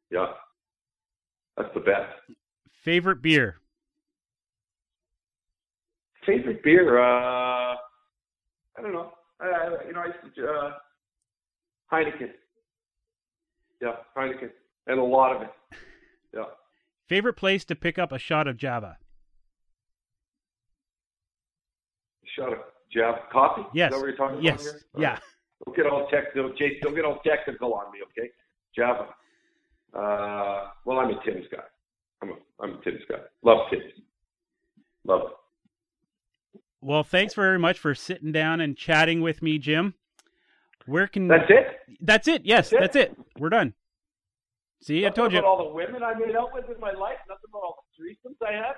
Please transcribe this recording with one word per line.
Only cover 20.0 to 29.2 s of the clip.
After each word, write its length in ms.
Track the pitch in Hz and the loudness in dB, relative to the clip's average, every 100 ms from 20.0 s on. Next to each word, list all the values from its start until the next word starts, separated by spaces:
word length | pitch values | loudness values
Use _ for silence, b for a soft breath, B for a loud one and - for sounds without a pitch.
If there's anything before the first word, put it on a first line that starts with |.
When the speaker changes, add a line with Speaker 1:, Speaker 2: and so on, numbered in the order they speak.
| _ _ _ _ _ _ _ _ _ _ _ _ _ _ _ _ _ _ _ _ _ _ - - | _ _ _ _ _ _ _ _ _ _ _ _ _ _ _ _ _ _ _ _ _ _ -16 -10
Speaker 1:
Shot 180 | 127 | -8
of 60 | 113 - _ _ | -8 -12 _ _
Java 280 | 113 113 117 - | -2 0 -2 -2
coffee? 320 | 131 147 - - | 4 4 2 -6
Speaker 2:
Yes. 180 | 165 160 | 0 0
Speaker 1:
Is 40 | 135 | 0
that 20 | |
what 60 | 135 | -6
you're 100 | 131 | -4
talking 260 | 135 147 | -4 0
Speaker 2:
Yes. 180 | 156 - - | 0 0 -8
Speaker 1:
about 60 | |
here? 80 | - _ - | -14 _ -4
All 60 | |
Speaker 2:
Yeah. 80 | 147 | -2
Speaker 1:
right. 80 | - - _ _ _ - | -4 -14 _ _ _ -6
Don't 100 | 170 | 0
get 80 | 143 | 2
all 200 | 143 139 | 0 0
tech-, 240 | 147 139 135 | -2 -2 -4
don't, 220 | 131 139 | -4 -2
Jake, 240 | 143 139 | -4 -2
don't 140 | 147 156 | -4 -2
get 100 | 151 | -4
all 140 | 139 | 0
technical 540 | 160 147 - 123 120 | 0 0 -2 -6 -4
on 180 | 101 101 | -4 -8
me, 80 | 101 | -16
okay? 260 | 95 110 120 _ _ _ _ 117 | -16 -12 -12 _ _ _ _ -2
Java. 380 | 120 120 - - | 0 0 -6 -14